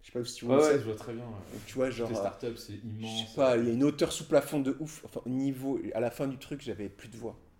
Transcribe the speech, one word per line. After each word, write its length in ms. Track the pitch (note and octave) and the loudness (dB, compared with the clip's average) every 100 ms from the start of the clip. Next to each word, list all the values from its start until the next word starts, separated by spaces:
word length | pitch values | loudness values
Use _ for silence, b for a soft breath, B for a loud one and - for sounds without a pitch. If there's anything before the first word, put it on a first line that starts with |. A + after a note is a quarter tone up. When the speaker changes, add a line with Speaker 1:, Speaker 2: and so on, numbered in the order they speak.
Speaker 1:
Je 100 | - | -6
sais 60 | B2+ | -6
pas 60 | |
si 100 | A#2+ | -6
tu 100 | - | -6
vois 120 | A#2+ C3+ | 4 6
Speaker 2:
Ouais, 60 | |
Speaker 1:
où 40 | D3+ | 8
Speaker 2:
ouais, 60 | |
Speaker 1:
c'est. 60 | C#3 | 6
Speaker 2:
je 40 | |
vois 100 | A2 | 2
très 180 | G#2+ B2 | -6 -6
bien, 100 | A#2 | -8
ouais. 60 | A#2+ G2+ F#2 | -8 -12 -12
Speaker 1:
Donc, 120 | G#2+ - | -14 -8
tu 80 | |
vois, 160 | C3 C3 | 0 0
genre, 180 | A2+ A#2 | 0 -2
Speaker 2:
Toutes 80 | A#2 | 0
les 40 | |
Speaker 1:
euh, 40 | G2 | -2
Speaker 2:
startups, 300 | - A#2+ A2+ | -2 -8 -8
c'est 140 | - | -12
Speaker 1:
je 40 | G2+ A2+ | -10 -10
Speaker 2:
immense. 420 | G#2+ A2 A2 A2 | -8 -6 -6 -6
Speaker 1:
sais 40 | - | 2
pas, 200 | C3 A#2+ | 4 6
il 100 | A#2+ | 4
y 40 | |
a 20 | |
une 100 | A#2 | 4
hauteur 280 | C#3+ D3+ E3+ | 4 4 0
sous 120 | - D3+ | 0 4
plafond 320 | D3+ C#3 D3+ | 4 4 0
de 160 | C3+ C3 | 0 -2
ouf. 240 | D#3 - | -6 -10
Enfin, 160 | - - | -10 -8
au 60 | - | -4
niveau, 500 | B2+ C#3 C3 C3+ B2+ G#2+ | 0 0 -2 -2 -2 -2
à 60 | A2 | 0
la 100 | A#2 | -2
fin 160 | - C#3 | 0 -4
du 100 | C3+ | -4
truc, 220 | - C#3+ | -10 -10
j'avais 280 | - G2+ G2 | -8 -6 -8
plus 200 | - A#2 | -10 -16
de 80 | A2+ | -10
voix. 220 | A2+ G#2+ - | -10 -10 -20